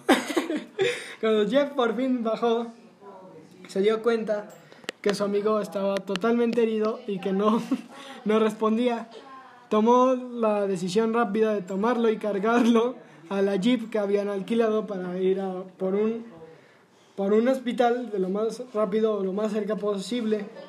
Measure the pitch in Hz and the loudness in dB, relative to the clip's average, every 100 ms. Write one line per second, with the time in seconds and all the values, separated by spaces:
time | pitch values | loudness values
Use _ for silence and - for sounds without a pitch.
0 | - 240 - - - 311 - - 427 494 | 2 2 2 -4 -4 -6 -8 -2 -2 -2
1 | - - 220 220 208 262 277 285 233 220 | -10 -6 0 2 2 2 0 0 0 0
2 | 262 254 220 220 233 226 233 - - - | 0 0 -2 0 0 0 -2 -12 -20 -20
3 | - - - - - - - 196 202 220 | -20 -20 -20 -20 -20 -20 -8 0 2 2
4 | 226 233 208 208 208 - - - - - | 0 0 0 -4 -6 -16 -20 -20 -16 -6
5 | 202 196 202 202 208 214 202 202 196 196 | -2 0 0 0 0 0 -2 -4 -2 -2
6 | 190 190 226 240 233 233 226 220 214 233 | -2 -2 2 2 2 2 0 2 -2 -4
7 | - 190 196 190 214 226 - 262 - - | -6 -6 -2 2 2 2 0 -6 -6 -18
8 | - - 202 214 220 214 214 220 247 233 | -18 -8 0 2 2 0 0 2 0 -2
9 | 233 - - - - - - 214 220 247 | -8 -16 -18 -20 -20 -18 -2 2 6 6
10 | 254 254 247 240 220 208 202 185 185 190 | 6 2 -2 -2 0 2 0 -2 0 0
11 | 226 226 226 214 220 208 180 190 220 240 | 2 2 0 2 2 0 -2 -2 0 2
12 | 233 214 208 196 214 233 226 233 240 254 | 2 0 -2 -2 2 4 6 6 4 -2
13 | - - - 196 196 202 202 247 220 220 | -14 -20 -6 0 2 2 2 2 0 -2
14 | 202 202 202 202 185 226 226 214 190 190 | 0 0 0 -4 -2 0 2 0 -2 -6
15 | 180 180 185 190 190 185 185 - 185 196 | -6 -2 0 0 -2 -6 -10 -6 -2 0
16 | 220 226 - - - - - - _ _ | 0 -2 -8 -18 -20 -20 -20 -20 _ _
17 | _ - 196 214 240 269 254 220 240 240 | _ -4 2 4 4 2 0 2 2 2
18 | 233 208 185 196 226 220 254 208 214 214 | -2 -2 -2 0 -2 -4 -8 -2 0 2
19 | 220 208 190 190 214 214 202 208 202 202 | 0 0 -2 -2 -2 -2 -2 -2 -2 -4
20 | 185 247 220 214 202 - | -4 -4 -2 -2 -4 -14